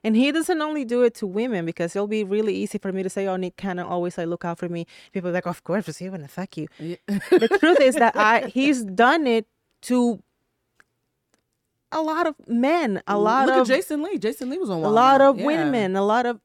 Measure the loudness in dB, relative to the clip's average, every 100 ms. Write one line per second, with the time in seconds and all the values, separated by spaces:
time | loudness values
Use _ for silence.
0 | 2 2 2 0 -2 -2 -2 -4 -4 2
1 | 2 0 -6 -4 -4 -4 -6 -4 -6 -4
2 | -4 -4 -2 -2 -2 -2 -6 -6 -6 -6
3 | -6 -4 -4 -4 -6 -8 -8 -6 -6 -4
4 | -4 -6 -6 -6 -6 -6 -8 -8 -10 -16
5 | -12 -8 -4 -4 -6 -10 -4 -4 -4 -12
6 | -12 -12 -12 -12 -10 -10 -12 _ -12 -12
7 | -6 -6 2 2 4 2 4 6 4 6
8 | 2 4 2 2 0 0 0 0 -2 2
9 | 4 4 2 0 -2 _ _ _ -2 2
10 | 2 -2 _ _ _ _ _ _ _ _
11 | _ _ _ _ _ _ _ _ _ -4
12 | -2 -2 -2 -4 -4 0 2 2 0 -4
13 | -2 0 2 2 4 4 4 0 0 -6
14 | -4 -4 -4 -6 -8 -6 -4 -2 2 4
15 | 6 6 6 4 -2 0 0 0 0 0
16 | 0 0 0 -6